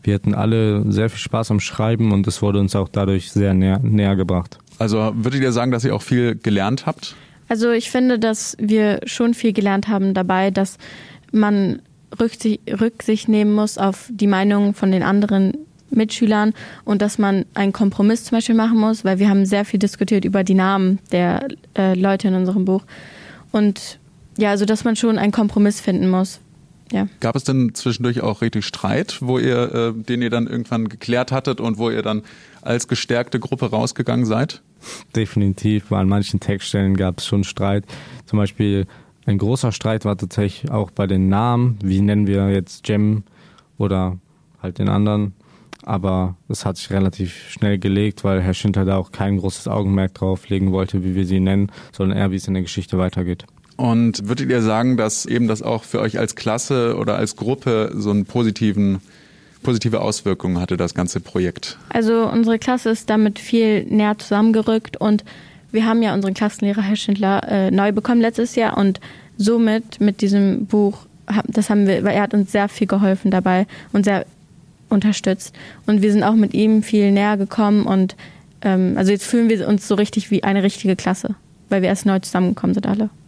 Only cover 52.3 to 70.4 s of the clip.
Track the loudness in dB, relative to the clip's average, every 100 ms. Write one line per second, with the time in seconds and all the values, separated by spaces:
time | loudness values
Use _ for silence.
52.3 | -2 -4 -4 -4 -8 -4 -2 -2 -2 -4
53.3 | -6 -10 -20 _ -4 0 2 2 -2 -6
54.3 | -4 0 0 2 0 0 0 -2 -4 -4
55.3 | -2 0 -2 -4 -6 -4 -4 -2 -2 -4
56.3 | -4 -4 -4 -2 0 0 -2 -2 -2 -4
57.3 | -4 -4 -2 0 0 -2 -4 0 0 0
58.3 | 0 0 0 0 2 0 0 -6 -20 -20
59.3 | -20 -20 -6 -2 0 0 -2 -2 -2 -4
60.3 | -2 -2 -2 -2 -2 -2 -2 -4 -6 -6
61.3 | -4 -4 -4 -14 -16 -6 -2 2 2 2
62.3 | 2 2 0 0 -2 -2 -2 0 2 2
63.3 | 0 -2 2 2 2 2 0 2 -2 -2
64.3 | 2 4 2 2 -2 -4 -4 0 0 -2
65.3 | -20 -20 -20 -4 0 2 2 2 0 -2
66.3 | -2 -2 0 -2 0 0 -2 0 0 2
67.3 | 0 0 0 2 2 2 0 2 2 2
68.3 | 0 -2 0 0 2 0 0 -10 -20 -20
69.3 | -2 0 2 2 0 -4 0 0 2 2
70.3 | 4